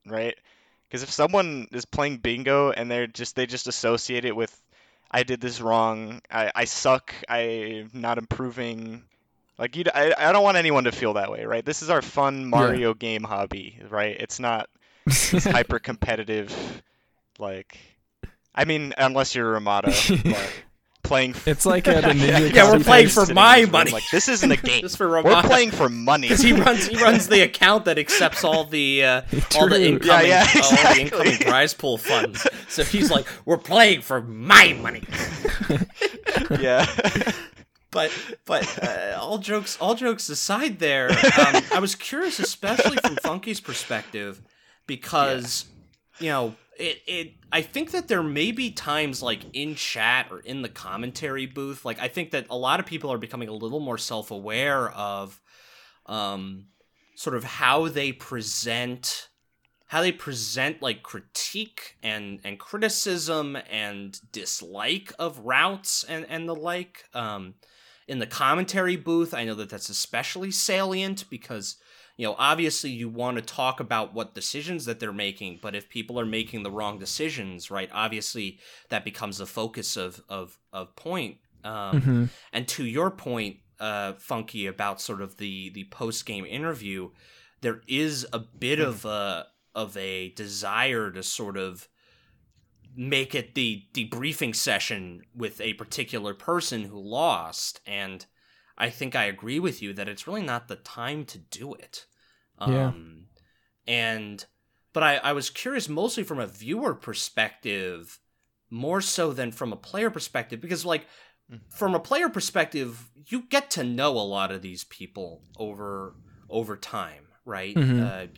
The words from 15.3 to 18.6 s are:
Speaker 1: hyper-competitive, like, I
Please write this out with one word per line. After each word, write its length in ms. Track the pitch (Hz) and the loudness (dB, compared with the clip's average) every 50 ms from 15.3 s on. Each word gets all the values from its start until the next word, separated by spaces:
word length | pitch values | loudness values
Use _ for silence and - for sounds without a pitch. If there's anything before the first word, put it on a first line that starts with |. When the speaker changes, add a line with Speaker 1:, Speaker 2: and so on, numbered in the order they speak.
| 180 175 - | 2 2 2
Speaker 1:
hyper-competitive, 1400 | 196 147 120 117 - 127 117 - - 117 107 - 113 117 107 107 101 110 107 101 101 - - 85 - - - - _ _ _ _ _ _ _ _ _ _ - | 2 2 2 2 2 -2 -4 -4 -6 -6 -4 -2 -2 -2 -4 -2 -4 -4 -4 -4 -6 -10 -10 -10 -10 -12 -14 -18 _ _ _ _ _ _ _ _ _ _ -12
like, 380 | 104 98 95 95 - _ - - - _ _ _ _ _ _ _ - - - _ _ _ _ | -10 -10 -10 -10 -14 _ -20 -20 -20 _ _ _ _ _ _ _ -20 -20 -20 _ _ _ _
I 120 | - | -2